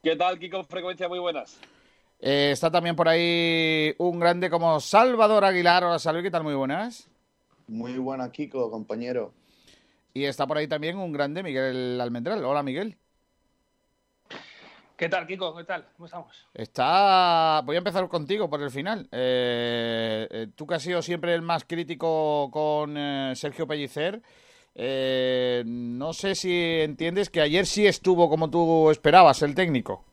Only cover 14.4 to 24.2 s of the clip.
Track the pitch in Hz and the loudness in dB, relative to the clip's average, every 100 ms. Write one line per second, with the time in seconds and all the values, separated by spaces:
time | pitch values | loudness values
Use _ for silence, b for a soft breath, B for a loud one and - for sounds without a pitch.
14.4 | B B B B B - 165 185 165 185 | B B B B B -8 -4 -4 -6 -8
15.4 | 180 165 170 175 - _ 170 175 - - | -8 -8 -10 -10 -10 _ -18 -18 -18 -20
16.4 | _ - 110 - 131 180 196 185 180 170 | _ -16 -12 -2 2 4 6 6 6 4
17.4 | 160 156 135 160 185 185 185 175 147 202 | 4 2 0 -2 -2 -4 -2 -4 -4 -4
18.4 | 180 143 143 127 170 214 - 120 127 127 | -2 -4 -6 -6 -6 -8 -8 -4 0 2
19.4 | 123 120 120 117 117 113 113 110 110 110 | 0 0 -2 -2 -2 -2 -2 -4 -6 -8
20.4 | 110 - 151 170 147 175 160 170 170 170 | -10 -12 -6 -6 -2 -4 -4 -4 -2 -2
21.4 | 165 165 - 170 170 165 165 160 151 147 | -2 -4 -4 -8 -6 -4 -2 0 0 0
22.4 | 139 151 151 151 151 147 143 139 135 127 | -2 -2 -2 0 -2 -6 -4 -4 -4 -6
23.4 | 147 139 151 147 139 - 160 214 | -8 -6 -6 -6 -6 -4 -6 -6